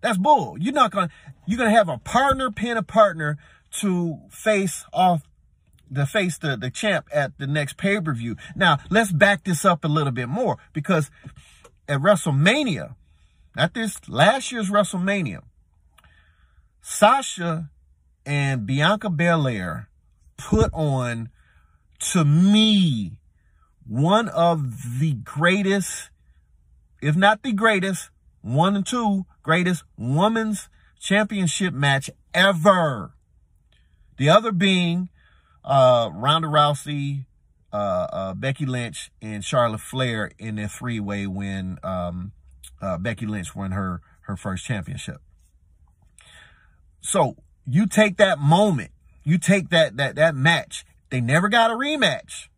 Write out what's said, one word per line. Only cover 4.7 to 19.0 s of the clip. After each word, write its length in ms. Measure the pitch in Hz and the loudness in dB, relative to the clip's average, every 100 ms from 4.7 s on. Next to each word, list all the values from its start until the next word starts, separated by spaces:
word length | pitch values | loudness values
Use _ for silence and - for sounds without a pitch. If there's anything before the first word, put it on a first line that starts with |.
| - - | -6 -10
off, 300 | - 185 170 - _ _ _ _ _ _ | 2 2 2 -2 _ _ _ _ _ _
to 120 | 135 139 | -4 -2
face 320 | 220 185 - | 0 -2 -2
the, 180 | 156 127 | -4 -4
the 140 | 127 | -6
champ 380 | - 220 175 - | -4 -2 -2 -2
at 260 | 147 139 - | -2 -2 -6
the 80 | 139 | -4
next 300 | 151 139 - | -4 -4 -4
pay-per-view. 600 | 196 208 160 123 117 107 - - | -2 -2 -2 -4 -6 -10 -12 0
Now, 220 | 185 147 - | 2 2 0
let's 220 | 190 220 | 0 2
back 320 | 160 202 202 | 4 4 4
this 200 | - 165 | -2 0
up 200 | 196 175 | 2 2
a 40 | 160 | 0
little 240 | 147 139 | 0 0
bit 160 | 123 120 | -4 -4
more, 280 | 170 240 123 _ | -4 -2 -4 _
because 380 | - 147 175 147 - - - - _ - _ - | -10 -2 -2 -2 -10 -20 -20 -20 _ -20 _ -6
at 140 | 143 | -2
WrestleMania, 920 | 156 202 - 139 160 262 277 131 76 131 _ _ _ _ _ | 4 2 2 2 4 2 0 -4 -8 -16 _ _ _ _ _
not 200 | - 165 | -2 -2
this, 240 | 240 226 - - | -2 -6 -8 -10
last 420 | - 175 262 - | 2 4 4 -2
year's 200 | 240 202 | -6 -2
WrestleMania, 720 | 202 202 190 185 202 160 95 - _ _ _ _ _ _ _ _ _ _ _ _ _ | 0 0 -2 -2 -2 -4 -8 -16 _ _ _ _ _ _ _ _ _ _ _ _ _
Sasha 920 | - - 208 262 262 - 175 160 151 _ _ _ _ _ | -12 4 4 4 -2 -8 -6 -6 -8 _ _ _ _ _
and 420 | - 143 139 135 101 | -6 -2 0 -2 -2
Bianca 440 | 135 156 208 | 0 2 2